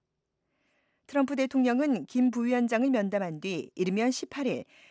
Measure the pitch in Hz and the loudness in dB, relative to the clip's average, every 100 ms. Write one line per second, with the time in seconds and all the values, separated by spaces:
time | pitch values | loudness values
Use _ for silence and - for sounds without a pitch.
0 | _ _ _ _ _ _ _ _ _ _ | _ _ _ _ _ _ _ _ _ _
1 | _ 285 269 269 262 262 247 247 302 220 | _ -2 0 0 0 2 2 2 2 0
2 | - 254 254 240 240 247 240 226 277 247 | -2 0 2 2 0 0 2 2 2 2
3 | 196 196 180 156 190 170 - - 185 196 | 0 -2 -4 -6 -6 -6 -6 -2 0 2
4 | 240 254 - 277 262 127 - - - | 0 -2 -6 -6 -4 -4 -8 -20 -20